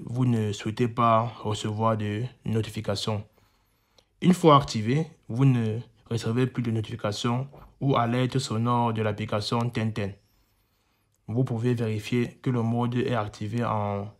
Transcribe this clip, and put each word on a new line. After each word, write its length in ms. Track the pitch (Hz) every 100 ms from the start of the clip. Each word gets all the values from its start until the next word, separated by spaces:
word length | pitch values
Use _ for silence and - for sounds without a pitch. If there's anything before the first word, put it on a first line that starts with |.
| -
vous 200 | 120 131
ne 280 | 117 107
souhaitez 340 | 101 113 107 123
pas 360 | 113 117 113 117 -
recevoir 540 | 107 104 110 107 113 110
de 260 | 107 104 123 - -
notifications. 800 | 113 107 110 110 98 - 104 104 _ _ _ _ _ _ _ _ _
Une 120 | 170
fois 220 | 180 165 143
activé, 520 | - 113 107 143 160 - -
vous 160 | 113
ne 360 | 139 123 110 110 - _ -
recevez 380 | 120 113 117 127
plus 160 | -
de 80 | 117
notifications 800 | 110 107 110 104 104 123 123 135 - - -
ou 160 | 135 127
alertes 420 | 117 123 127 131
sonores 540 | - 110 120 120 117
de 80 | 110
l'application 580 | 107 104 107 107 104 120 120
Tintin. 420 | 120 110 110 101 104 _ _ _ _ _ _ _ _ _ _ -
Vous 180 | 117 127
pouvez 300 | 117 123 117
vérifier 640 | 117 107 - 123 120 -
que 80 | 135
le 120 | 123
mode 340 | 113 120 120 120
est 200 | 117 120
activé 480 | 104 - 107 120
en 480 | 113 107 104 101 104 -